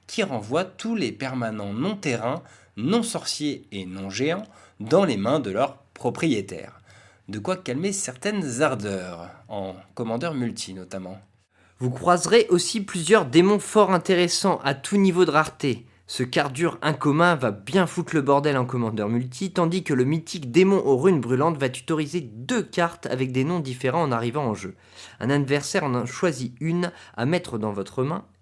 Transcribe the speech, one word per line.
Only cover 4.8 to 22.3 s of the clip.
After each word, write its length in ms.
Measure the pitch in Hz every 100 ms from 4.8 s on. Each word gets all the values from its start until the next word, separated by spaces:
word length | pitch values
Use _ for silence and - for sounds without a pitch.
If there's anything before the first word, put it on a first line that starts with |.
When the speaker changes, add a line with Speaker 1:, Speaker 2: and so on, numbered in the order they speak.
| 110 165 190
Speaker 1:
les 120 | 107
mains 220 | 104 151
de 100 | 107
leurs 280 | 98 139 - _ -
propriétaires. 840 | 123 - 165 113 98 85 - - _ - - _ -
De 120 | 104
quoi 180 | 101 185
calmer 340 | - 127 196
certaines 680 | 196 - 123 202 208 151 120
ardeurs, 680 | 147 113 101 95 90 85 87 - -
en 260 | 107 95 92 - -
commandeur 380 | 113 117 170
multi 400 | 139 117 98 -
notamment. 460 | 95 90 95 92 98 - _ _ _ _ -
Speaker 2:
Vous 100 | 127
croiserez 580 | 123 175 180 160 226 214
aussi 320 | 175 - 226
plusieurs 440 | 196 185 156 214 143
démons 340 | 147 185 208
fort 320 | - 214 190
intéressants 680 | 185 175 180 175 - 196 156
à 100 | 139
tout 240 | 139 - 202
niveau 280 | 190 175 170
de 60 |
rareté. 540 | 147 151 - 143 120 - _ -
Ce 140 | -
quart 280 | 127 160 143
dur 280 | 131 165 -
incommun 540 | 147 147 151 147 175 160
va 160 | 123
bien 340 | 101 - 175 170
foutre 300 | - 170 156
le 60 |
bordel 340 | 135 143 147 135
en 100 | 123
Commander 420 | 127 113 110 104
Multi, 420 | 117 127 - 190
tandis 320 | 185 170 185
que 100 | -
le 120 | 131 127
mythique 460 | 160 160 185 127
démon 240 | 143 190 190
aux 180 | 135 127
runes 240 | 170 165
brûlantes 380 | 117 127 156 151
va 100 | 135
tutoriser 540 | 127 - 156 147 175
deux 420 | 127